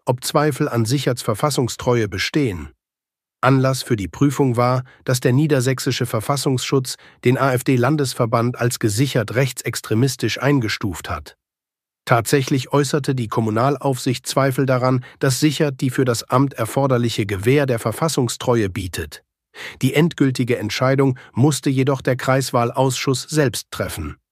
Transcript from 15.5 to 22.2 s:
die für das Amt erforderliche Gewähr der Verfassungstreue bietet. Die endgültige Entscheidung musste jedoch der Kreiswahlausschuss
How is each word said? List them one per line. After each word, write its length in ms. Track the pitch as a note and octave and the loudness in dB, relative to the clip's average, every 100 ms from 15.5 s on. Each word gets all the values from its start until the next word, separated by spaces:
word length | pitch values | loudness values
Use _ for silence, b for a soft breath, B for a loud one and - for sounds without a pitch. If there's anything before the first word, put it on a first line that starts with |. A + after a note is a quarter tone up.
| C3+ D3+ C3+ | 2 -2 0
die 100 | - | -2
für 120 | C3+ | 0
das 200 | B2+ A2+ | 0 0
Amt 320 | - B2+ C#3 - | 2 2 2 0
erforderliche 720 | A2 - C#3 B2 A#2+ A2+ G2+ | -4 0 2 2 0 -2 -4
Gewähr 400 | G2 A2+ C#3+ C3+ | -2 2 2 2
der 100 | A#2 | 0
Verfassungstreue 920 | A2+ G#2+ E3 - A#2+ - - A#2+ G2+ | -2 -2 -2 0 -2 -2 0 0 0
bietet. 540 | F2+ F#2 - D#2 - _ _ _ - B B | -4 -8 -8 -10 -14 _ _ _ -18 B B
Die 100 | C3 | 0
endgültige 640 | C#3+ E3 - C#3 B2+ A#2+ A2 | 2 2 2 0 0 -2 -2
Entscheidung 600 | G2+ - C3 C3+ C3+ B2+ B | -2 0 0 2 2 -2 B
musste 380 | - D3 C3+ D3+ | 2 2 2 0
jedoch 320 | C3 C3+ C3+ | 0 0 0
der 160 | - | -2
Kreiswahlausschuss 1120 | B2+ | -2